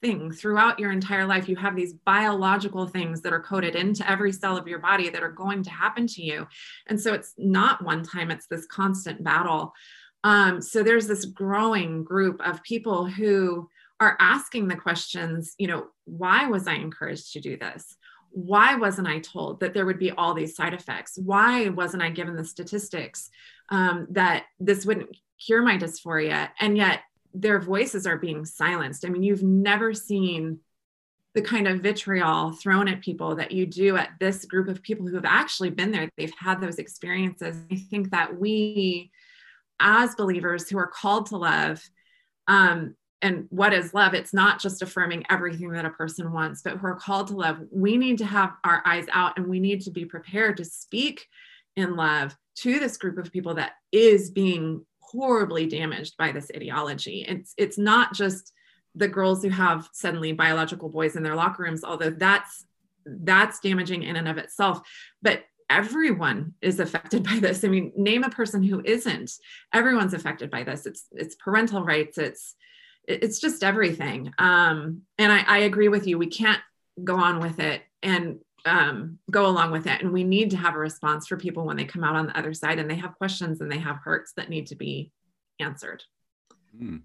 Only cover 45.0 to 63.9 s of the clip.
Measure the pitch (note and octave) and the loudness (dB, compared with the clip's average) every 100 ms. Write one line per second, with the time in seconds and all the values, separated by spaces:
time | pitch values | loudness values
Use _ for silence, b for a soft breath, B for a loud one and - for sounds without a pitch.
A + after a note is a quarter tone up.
45 | E3+ E3+ - F#3 F3 E3 F3 E3+ D#3+ D#3+ | -2 -2 -2 -2 -2 -6 -6 -6 -6 -6
46 | D#3+ D#3+ E3 E3 D#3 C#3+ F3 F#3 F#3+ F#3 | -8 -6 -6 -4 -4 -6 -8 -4 -4 -6
47 | G3 G3 G3+ G3 D#3+ D#3+ - F#3+ G3 A#3+ | -2 -2 -2 -2 -2 -4 -6 0 4 4
48 | B3+ A3+ G#3 G3+ F#3 - F3 E3+ F3 E3+ | 2 0 0 2 0 0 2 2 2 0
49 | E3+ F#3 F3+ F#3 F3+ F#3 F#3+ G3 F#3+ F3 | 0 0 0 0 -2 0 0 -2 -6 -10
50 | E3+ E3 F3+ G3+ A3 F#3+ E3 - - A3+ | -10 -12 -6 0 0 0 -10 -14 -8 -4
51 | C#4+ D4 - B B B B F#3+ F3+ E3+ | -4 -6 -20 B B B B -4 -2 0
52 | D#3 D3+ C#3 - _ - B3 C#4+ C4 - | 0 0 -2 -8 _ -4 0 0 -2 -4
53 | F#3 F#3 E3+ F3+ E3 D#3+ - - - G#3+ | -6 -6 -8 -6 -4 -4 -6 -8 2 8
54 | A3+ G3+ F#3+ G3 F#3+ E3+ D#3+ D#3+ - _ | 8 8 4 0 2 2 -2 -6 -10 _
55 | _ A#3+ C4 A3+ G3 E3 D#3+ D3+ D#3 - | _ -4 2 2 2 0 -2 -2 -4 -6
56 | D#3 - D#3 C#3+ C#3+ - - C3+ D3 C#3+ | -10 -4 -4 -4 -10 -12 -6 -6 -4 -8
57 | - G2 - F#3 - - G3 - G#3 A#3 | -8 -10 -8 -10 -8 -4 -2 0 4 4
58 | - F#3+ G3 F#3+ - b b b _ E3 | 4 0 -2 -2 -12 b b b _ -2
59 | G3+ G3 F#3+ F#3 G3 F#3 F3+ D#3+ D#3+ - | -2 2 2 2 0 2 2 2 -4 -6
60 | F3+ E3+ D#3+ D#3 D#3+ D#3+ D#3+ E3+ D#3+ D#3+ | -4 -2 -2 2 2 2 -2 -4 -8 -2
61 | D#3 E3 D#3 D#3+ F3+ F#3+ E3+ D#3+ - D#3 | -2 -2 -4 0 0 -2 -6 -6 -6 -4
62 | D#3+ D#3+ F#3+ G3+ - - - _ _ _ | -2 2 4 4 0 -18 -20 _ _ _
63 | D3 C#3 E3 F#3+ G#3 - G3 F#3 F3+ | -16 -4 4 6 6 2 0 0 -2